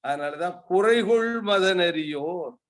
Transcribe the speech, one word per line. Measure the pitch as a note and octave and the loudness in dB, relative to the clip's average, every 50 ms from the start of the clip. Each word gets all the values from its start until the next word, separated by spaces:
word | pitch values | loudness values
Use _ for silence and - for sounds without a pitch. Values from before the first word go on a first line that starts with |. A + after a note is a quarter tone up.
| - C3+ | -4 -6
அதனாலதான் | C#3+ C#3+ D3 D3 D3 D3+ E3+ F3+ F3 - _ _ | -6 -4 -4 -8 -6 -6 -6 -6 -8 -10 _ _
குறைகொள் | F3+ G3 G3+ A3 A#3 A#3+ G#3+ G3 A#3 A3+ A3+ A#3 A#3 A#3 | 0 2 4 4 4 4 4 2 2 2 2 0 -4 -4
மத | G#3 G3+ G3+ G3 F#3 F#3+ F#3+ | 0 0 2 4 4 2 2
நெறியோர் | F3+ F3 E3+ D#3+ D#3 D#3 D3+ D3+ C#3+ D3 D#3+ F3+ F3 D#3 B2 B2 _ _ | 2 2 0 0 -2 -6 -4 -6 -6 -6 -6 -6 -6 -8 -10 -12 _ _